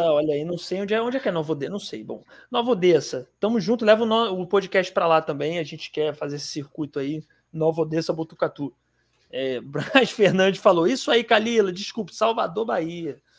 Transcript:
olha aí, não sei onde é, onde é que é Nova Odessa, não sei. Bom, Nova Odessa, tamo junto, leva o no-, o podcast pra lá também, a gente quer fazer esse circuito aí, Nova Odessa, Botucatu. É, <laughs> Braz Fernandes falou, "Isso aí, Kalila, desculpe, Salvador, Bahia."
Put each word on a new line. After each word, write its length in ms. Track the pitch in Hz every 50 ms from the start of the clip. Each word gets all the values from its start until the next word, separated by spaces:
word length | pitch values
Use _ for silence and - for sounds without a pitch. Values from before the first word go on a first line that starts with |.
| 170 165
olha 220 | 151 147 156 151 147
aí, 100 | 143 151
não 140 | 170 175
sei 240 | 165 - - 180 190
onde 120 | 202 196 208
é, 80 | 226
onde 140 | 226 247 254
é 20 | 262
que 100 | - 220
é 20 |
Nova 220 | 175 165 151 151 156
Odessa, 180 | 143 139 143
não 80 | 190 202
sei. 240 | - - - 110 110
Bom, 200 | 113 113 107 - _ - - - -
Nova 200 | 240 240 233 254
Odessa, 560 | 240 180 175 180 170 143 - - - 127 123 - _ _
tamo 200 | - 214 233 226
junto, 260 | 160 190 247 226 240
leva 180 | 208 214 214 233
o 20 |
no-, 360 | 220 220 226 233 208 185 185
o 40 | 180
podcast 460 | 180 - 196 185 175 - 190 180 - -
pra 140 | 196 175
lá 140 | 165 160 160
também, 360 | 156 - 151 139 143 156 170 175
a 40 | 165
gente 260 | 147 160 151 - -
quer 240 | - 151 151 151 143
fazer 220 | - 156 143 143
esse 120 | 147 143 -
circuito 500 | - 156 139 - - - 151 143 - 143
aí, 240 | 135 143 156 156 - _ _ _ _ _
Nova 300 | - 160 156 160 160 165
Odessa, 300 | 160 156 156 165 160 - 165
Botucatu. 600 | 160 165 160 - - 175 151 - - 143 131 - _ _ _ _ _ _ _ _ _ _ _
É, 280 | - 127 135 131 127 117 113 139 139 143 143
<laughs> 200 | - - 269 233
Braz 60 | -
Fernandes 480 | - - 202 175 180 185 190 196 190 -
falou, 240 | - 214 180 170 165
"Isso 240 | 196 269 247 - -
aí, 140 | 240 233 226
Kalila, 480 | - 233 214 220 233 233 226 202 185
desculpe, 420 | 175 190 208 - - 233 202 165 -
Salvador, 520 | - 214 226 226 240 - 180 165 214 226
Bahia." 520 | 226 226 185 160 165 175 175 165 147 120 - _ _ _